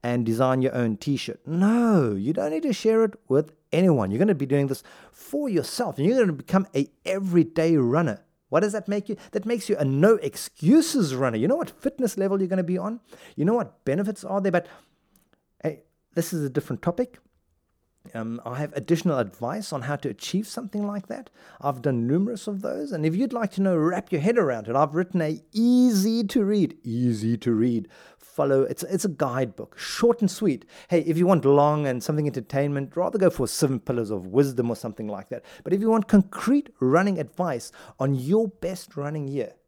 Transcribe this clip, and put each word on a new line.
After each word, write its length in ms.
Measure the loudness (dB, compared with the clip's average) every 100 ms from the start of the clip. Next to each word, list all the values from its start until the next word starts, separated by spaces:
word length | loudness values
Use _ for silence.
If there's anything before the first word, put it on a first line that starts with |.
and 240 | -2 -2 0
design 360 | 2 2 2
your 120 | 0
own 220 | 0 -2 -2
t-shirt. 500 | -4 -4 -4 -12 -6
No, 680 | 0 2 2 4 4 2
you 180 | 0 -2
don't 200 | -2 -2
need 120 | -2
to 80 | -2
share 320 | 0 2 2
it 160 | 2 -2 _
with 240 | 0 0 _ _
anyone. 380 | 2 4 4 2
You're 80 | 0
gonna 140 | 2
be 120 | 0 0
doing 220 | 0 0
this 160 | -4 -12 -20 -20
for 380 | _ -8 -6 -2
yourself, 480 | -2 -2 -4 -6 0
and 100 | 2
you're 100 | 2
gonna 140 | 0
become 360 | -2 0 0 0
a 160 | -2 -4 _ -6
everyday 680 | -4 2 2 4 2 2 4
runner. 460 | 4 2 0 -4 _ _ _
What 120 | 0
does 100 | 0
that 160 | -4 -4
make 220 | -6 -4
you? 80 | -10 -6
That 140 | -8 -4
makes 220 | -4 -2
you 80 | 0
a 60 |
no 320 | 0 4 4 4
excuses 1000 | 0 -8 -14 _ 4 4 4 0 0
runner. 240 | 0 0 0
You 120 | 0
know 80 | 0
what 120 | -2
fitness 480 | -6 -6 -2 -4 -2
level 220 | -2 0
you're 80 | 0
gonna 160 | -2
be 140 | -2 -4
on? 240 | -4 -10 _ -20 -20 -2
You 80 |
know 120 | 0 0
what 280 | -2 _
benefits 400 | -4 -2 -2 -6
are 160 | -4 -2
there? 120 | 0
But 160 | 0 -2 -20 _ _ _ _ _ _ _ _
hey, 200 | -8 -8 _ _ _ -6
this 180 | -4
is 100 | -4
a 60 | -2
different 320 | -4 -4 -4
topic. 380 | -4 -4 -6 -8 _ _ _ _ _ _ _ _ -14
Um, 260 | -10 -8 -8 -10
I 100 | -8
have 120 | -8
additional 440 | -8 -2 0 0 0
advice 560 | -2 -4 -8 -6 -8
on 80 | -8
how 140 | -6 -6
to 120 | -6
achieve 380 | -8 -6 -6 -6
something 380 | -10 -10 -6 -6
like 220 | -6 -10
that. 220 | -14 -14 _ -20 -6
I've 220 | -6 -4
done 260 | -2 -2 0
numerous 400 | 0 0 -4 -8
of 140 | -8
those. 300 | -6 -6 -6
And 140 | -2 -2
if 100 | 0
you'd 180 | -2
like 180 | -4 -4
to 80 | -2
know, 140 | 0 2
wrap 360 | 0 -2 -4
your 100 | -2
head 160 | 2 2
around 300 | 2 0 0
it, 80 | 2
I've 200 | 2 2
written 260 | -2 -2
a 200 | -2 -4 _
easy 720 | 0 4 6 6 4 2 0 0
to 200 | 0 2
read, 320 | 2 2 -2
easy 520 | -6 0 0 0 -2 -2
to 140 | 0
read, 360 | 2 2 0 -4 -18 -20 _
follow. 440 | -14 -4 2 2
It's, 220 | 0 -4
it's 220 | -4 -4 -4
a 40 |
guidebook, 680 | -2 -4 -2 -4 -6 -18 -14
short 440 | -10 2 2 4
and 80 | 0
sweet. 360 | 0 0 0 -6 -20 0
Hey, 140 | 0
if 160 | 2 2
you 80 | 4
want 200 | 4 6
long 420 | 6 6 2 0
and 140 | -4
something 260 | -2 -2 -2
entertainment, 680 | -4 -4 -2 -2 -2 -6 -4
rather 220 | -2 2
go 140 | 2
for 160 | 2 -4
Seven 320 | 0 0 0
Pillars 320 | -2 -4 -2
of 160 | -6 0
Wisdom 420 | 2 2 0 -4
or 60 | -4
something 320 | -8 -10 -10
like 220 | -10 -10
that. 140 | -14 -14 -16
But 100 | -2
if 80 | 0
you 80 | 2
want 180 | 2 6
concrete 640 | 4 4 -4 0 0 0 _
running 400 | 2 4 2 -2
advice 520 | -6 -6 -4 -4 -10 -20 -20 -4
on 140 | -2
your 340 | -2 2 2 0
best 480 | -4 -10 -10 -12 -10
running 320 | -8 -8 -6
year 280 | -6 -6 -10